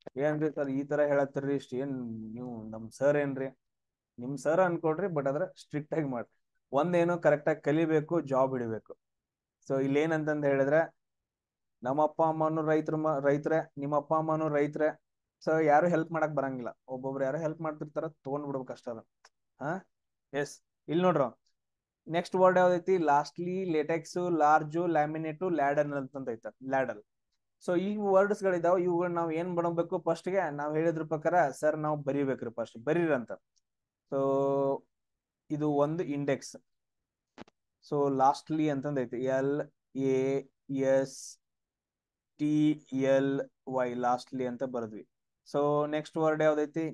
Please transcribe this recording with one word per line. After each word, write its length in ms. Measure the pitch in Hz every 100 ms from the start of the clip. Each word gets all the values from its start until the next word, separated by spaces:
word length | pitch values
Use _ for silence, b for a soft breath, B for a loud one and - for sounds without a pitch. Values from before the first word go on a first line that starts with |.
| - 123
"ಏನ್ರಿ 320 | 147 151 156
ಸರ್ 200 | 143 143
ಈ 120 | 135
ತರ 160 | 147 147 147
ಹೇಳತ್ತೀರಿ, 480 | 143 139 143 135 139
ಇಷ್ಟ್ 180 | -
ಏನ್ 200 | 123 139 131 120 110 110
ನೀವು 200 | 113 123 113 110
ನಮ್ 160 | 110 110
ಸರ್ 240 | - 139 147
ಏನ್ರಿ?" 320 | 143 131 131 - _ _ _ _ _ -
ನಿಮ್ 160 | 123 143
ಸರ್ 220 | 143 165
ಅನ್ಕೊಳ್ರಿ, 480 | 185 165 160 160 196
but 180 | 156 135
ಆದ್ರೆ 180 | 143 185 -
ಸ್ಟ್ರಿಕ್ಟ್ 380 | - 147 151
ಆಗಿ 140 | 160 143
ಮಾಡ್ರಿ. 240 | 123 107 _ _ _ _
ಒಂದೇನೋ 420 | 131 165 175 170 175
ಕರೆಕ್ಟ್ 300 | 160 147 156
ಆಗಿ 140 | 151
ಕಲಿಬೇಕು, 520 | - 151 160 156 151 170
ಜಾಬ್ 300 | 143 131 131
ಹಿಡಿಬೇಕು. 400 | 131 117 110 - - _ _ _ _ _ _ -
So 60 | 135
ಇಲ್ಲಿ 180 | 139 143
ಏನಂತಂದ್ 460 | 160 160 151 151 147
ಹೇಳಿದ್ರೆ 340 | 139 135 156 165 _ _ _ _ _ _ _ _ _
ನಮ್ಮ 180 | 123 143
ಅಪ್ಪ 180 | 151 -
ಅಮ್ಮನೂ 380 | 160 160 156 160
ರೈತರು 340 | 156 156 156 156
ಮ-, 180 | 156 143
ರೈತ್ರೆ, 380 | 139 147 151 160 139 -
ನಿಮ್ಮ 180 | 139 147
ಅಪ್ಪ 160 | 143
ಅಮ್ಮನೂ 320 | 156 160 156 156
ರೈತ್ರೆ. 400 | 147 147 151 151 151 _ _ _ _
So 100 | - 160
ಯಾರು 240 | 156 143 175
ಹೆಲ್ಪ್ 240 | 160 160
ಮಾಡಕ್ 220 | 165 156
ಬರಂಗಿಲ್ಲ, 360 | 147 135 131 117 - -
ಒಬ್ಬೊಬ್ರು 340 | 131 135 135
ಯಾರು 140 | 135 151
ಹೆಲ್ಪ್ 220 | 160 160
ಮಾಡ್ತಿರ್ತಾರ, 460 | 160 151 151 151 156 -
ತಗೊಂಡ್ 280 | - 143 143
ಬಿಡ್ಬೇಕು 260 | 135 127
ಅಷ್ಟೇ 180 | 117 -
ಅದ. 100 | 113 - _ _ _ _ _
ಹಾ, 120 | 135 185 - _ _ _ _
ಎಸ್. 220 | 139 143 - _ _ -
ಇಲ್ಲಿ 140 | 156
ನೋಡ್ರು, 260 | 180 156 127 - _ _ _ _ _ _ -
ನೆಕ್ಸ್ಟ್ 300 | 165 175 185
ವರ್ಡ್ 220 | 185 180
ಯಾವ್ದೈತಿ? 360 | 180 180 175 185
ಲಾಸ್ಟ್ಲಿ, 540 | 156 143 147 - 175 185 190
ಲೇಟೆಕ್ಸ್, 500 | 156 151 165 - 180 180 170
ಲಾರ್ಜ್, 420 | 147 156 156 160 175
ಲ್ಯಾಮಿನೇಟ್, 540 | 160 151 160 160 156 185
ಲ್ಯಾಡನ್ 420 | 160 139 147 147
ಅಂತಂದ್ 360 | 143 131 139 127
ಐತೆ, 220 | 113 110 - 131
ಲ್ಯಾಡಲ್. 360 | 135 127 104 - _ _ _ _ _
So 80 | - 175
ಈ 120 | 190 208
ವರ್ಡ್ಸ್ 380 | 202 190 202 202
ಗಳಿದಾವ್, 360 | 190 180 170 185
ಇವುಗಳನ್ನ 360 | 180 170 175 170
ನಾವ್ 140 | 170
ಏನ್ 160 | 160 180
ಮಾಡ್ಬೇಕು? 440 | 175 170 170 170 185
ಫಸ್ಟ್ 280 | 160 165 -
ಗೆ 140 | 196 170
ನಾವ್ 180 | 143 147
ಹೇಳಿದ್ರ 320 | 156 165 156 156
ಪ್ರಕಾರ 300 | 156 156 175 147
ಸರ್ 260 | 127 151 156
ನಾವ್ 200 | 151 151
ಬರೀಬೇಕ್ರಿ, 480 | 135 139 139 123 117
ಫಸ್ಟ್ 260 | 110 113 113
ಬರೀರಿ 340 | 120 160 165
ಅಂತ. 180 | 139 110 98 _ _ _ _ _ _ _
So 60 | 139 135 139 139 139 139 139 - _ _ _ _ _ _
ಇದು 180 | 147 151 143
ಒಂದು 260 | 147 165 180
ಇಂಡೆಕ್ಸ್. 460 | 143 143 131 - - _ _ _ _ _ _ _ - - _ _ _ -
So 100 | 147 143 135
ಲಾಸ್ಟ್ಲಿ 500 | 135 139 - 156 151
ಅಂತಂದ್ 320 | 139 147 139
ಐತಿ, 180 | 120 120 131
ಎಲ್ 260 | 131 135 147 151 _ _ 135 135
ಎ 140 | 131 131 135 135 _ _ 139 135
ಎಸ್ 300 | 135 135 - - - _ _ _ _ _ _ _ _ _ _
ಟಿ 140 | 151 151 151 151 _ 135 131
ಎಲ್ 280 | 135 139 139 135 _ -
ವೈ, 200 | 131 127 120
ಲಾಸ್ಟ್ಲಿ 500 | 120 123 - 131 127
ಅಂತ 180 | 120
ಬರ್ದ್ವಿ. 400 | 131 123 110 104 - _ _ _ _
So 120 | 143 147 147 147
ನೆಕ್ಸ್ಟ್ 300 | 151 151 165
ವರ್ಡ್ 260 | 156 156
ಯಾವ್ದೈತಿ? 420 | 156 151 147 160 160